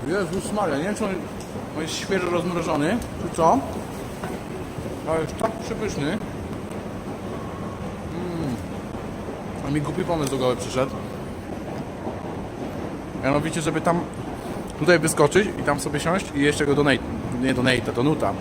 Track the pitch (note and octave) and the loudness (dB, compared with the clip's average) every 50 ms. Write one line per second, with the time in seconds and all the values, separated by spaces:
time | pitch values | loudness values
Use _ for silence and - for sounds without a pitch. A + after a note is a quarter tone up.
0 | B2+ C3+ F3 G#3 F#3+ D#3 E3+ G3 - - G#3 G#3 G3+ E3+ C#3 C#3 D#3+ G3 G#3 - | -2 0 0 0 0 0 -2 -2 -2 0 0 2 2 2 2 0 0 0 0 0
1 | A3 G3 F#3+ F3 - - - - - - - - - - - D3+ D#3+ D#3+ - - | 0 -2 -2 -2 -4 -6 -8 -8 -8 -8 -8 -8 -8 -6 -6 -4 -4 -4 -4 -4
2 | - - G3 F#3 F3+ F3 F3 F3 E3 F3+ F3 F3 E3 F3 D#3+ C#3+ C#3+ E3 A3 B3 | -2 0 0 2 2 2 2 2 2 2 0 0 0 2 2 2 4 4 2 2
3 | - - - - F#3 F3 - - D#3+ E3 G#3 C4+ - - - - - - - - | 0 -4 -4 -4 -4 -2 2 6 6 8 6 6 4 0 -4 -6 -6 -6 -8 -8
4 | - - - - - - - - - - - - - - - - - G#2+ - - | -8 -8 -8 -6 -6 -6 -6 -6 -6 -8 -8 -6 -6 -6 -6 -6 -6 -6 -6 -4
5 | C3 D3 D#3+ E3 D#3 D3 - - - A3+ A3 - - - A#3 F#3+ A3 G3 - - | -2 0 0 0 0 -2 -2 -2 -2 -2 -2 -2 -4 -4 -4 -2 -2 -2 -2 0
6 | C#3 D3 F#3 A3+ - - - - - - - - - - - - - - - - | 0 0 0 -2 -4 -6 -6 -6 -6 -6 -6 -6 -6 -6 -8 -6 -6 -6 -8 -8
7 | - F#2+ G2 - - - - - - - - - - - - - - - - - | -8 -8 -8 -6 -6 -6 -6 -6 -6 -6 -6 -6 -6 -6 -6 -6 -6 -6 -6 -6
8 | - - D#3 E3+ F3+ F3 E3+ E3 E3 C#3 A#2+ G2 F2+ - - - - - - - | -6 -6 -4 -4 -4 -4 -2 -2 -2 -2 -2 -4 -6 -6 -6 -8 -8 -8 -8 -8
9 | - - - - - - - - - - - - - B2+ C#3+ D3+ C#3+ C3+ C3+ - | -6 -6 -8 -6 -8 -8 -8 -8 -8 -8 -6 -6 -2 0 0 0 0 0 -2 -2
10 | F#3 D#3+ E3+ D#3+ D3 C3 C3+ B2+ B2+ B2+ B2 - - A2+ G#2 B2+ C3 C#3 - G#2 | 0 0 0 0 0 0 0 2 2 2 2 2 -2 -2 0 0 0 0 -2 -6
11 | - - - - - - - - - - - - - - - - - - - - | -6 -6 -8 -8 -8 -8 -8 -8 -8 -8 -8 -6 -6 -6 -6 -6 -6 -8 -8 -8
12 | - - - - - - - - - - - - - - - - - - - - | -6 -6 -6 -6 -8 -6 -6 -6 -8 -8 -8 -6 -6 -6 -6 -6 -6 -6 -6 -8
13 | - - - - - C3 C#3 D3 D3 E3 D#3+ E3+ D3+ E3 D3+ D#3 - F#3 E3 E3+ | -8 -8 -6 -2 0 2 2 2 0 0 -2 0 0 0 0 2 2 4 2 2
14 | D#3 - - - - - - - - - - - - - - - D3+ D#3+ F3 E3 | 0 -2 -6 -8 -6 -6 -6 -6 -6 -6 -6 -6 -6 -6 -4 0 6 6 8 8
15 | D3+ D#3+ - - D3+ C#3+ - F#3 G#3+ F#3+ - - - D3 D3 C3+ - D3+ D3 D3 | 6 4 6 6 6 8 8 6 4 4 0 0 2 2 2 2 0 -2 -2 0
16 | - E3 F3 G3 - - - C#3+ C#3 D3 C#3+ - D3+ C#3+ C#3 C#3+ C#3+ D3 C3 A#2 | 2 2 2 2 0 -2 0 4 4 4 6 4 4 4 6 6 8 6 6 4
17 | - - - G#2+ - - - A#2+ B2+ C3 C3+ B2+ B2 B2+ B2+ A#2+ A2 - - A#2 | 2 -2 -4 -4 -4 -2 -2 0 2 2 4 4 6 6 6 4 2 0 2 4
18 | B2 D3 D#3 D3 - G2 G2 - | 4 4 4 4 2 0 0 0